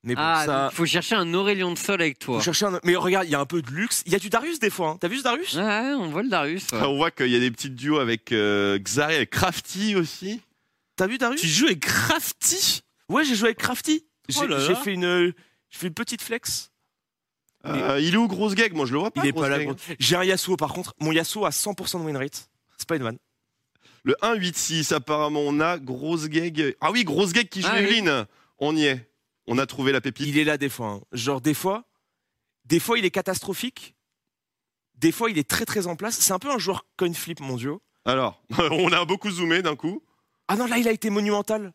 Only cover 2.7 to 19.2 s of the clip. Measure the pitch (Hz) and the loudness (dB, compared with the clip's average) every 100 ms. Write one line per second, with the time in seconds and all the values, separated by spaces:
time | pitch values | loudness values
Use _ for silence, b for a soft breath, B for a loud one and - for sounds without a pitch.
2.7 | 180 175 175 175 190 175 147 139 175 123 | 0 2 2 4 2 2 0 0 -4 -4
3.7 | 143 226 - - 196 196 226 294 330 214 | -4 -2 -2 0 0 2 0 0 -2 -2
4.7 | - 160 156 175 254 262 247 381 156 214 | 0 -2 0 -4 -2 -2 -2 -2 -2 0
5.7 | 208 262 285 175 151 254 180 147 175 - | 0 0 -2 -2 -2 0 0 0 -2 -4
6.7 | 113 139 139 165 - 127 120 127 113 143 | -2 0 2 0 2 2 4 2 -2 -10
7.7 | 127 139 151 131 113 - 113 104 101 101 | -6 0 0 2 -2 0 2 4 4 4
8.7 | 98 98 113 147 156 113 - 185 - - | 2 0 0 2 2 0 0 0 0 -8
9.7 | 185 214 202 160 - 190 226 _ _ _ | -4 0 0 -2 -4 -8 -10 _ _ _
10.7 | _ _ - 185 247 240 285 165 156 294 | _ _ -2 -2 0 0 0 2 4 4
11.7 | 170 - - - 320 - - - 370 392 | 2 0 0 2 0 -2 -2 0 2 0
12.7 | - _ _ _ 214 302 226 226 226 - | 0 _ _ _ 0 2 4 2 2 -2
13.7 | 254 - 311 _ _ - - 277 143 143 | -2 0 0 _ _ -4 -2 0 2 2
14.7 | 180 - 185 180 180 175 175 b b b | 0 0 0 2 4 2 0 b b b
15.7 | - 185 160 233 233 - 226 - - - | -8 -8 -6 -8 -8 -6 -6 -4 -6 -8
16.7 | _ _ _ _ _ _ _ _ _ - | _ _ _ _ _ _ _ _ _ -6
17.7 | 131 131 139 160 202 233 185 214 196 226 | -2 0 2 2 4 2 0 0 2 0
18.7 | 160 131 139 208 - | 2 0 0 -2 0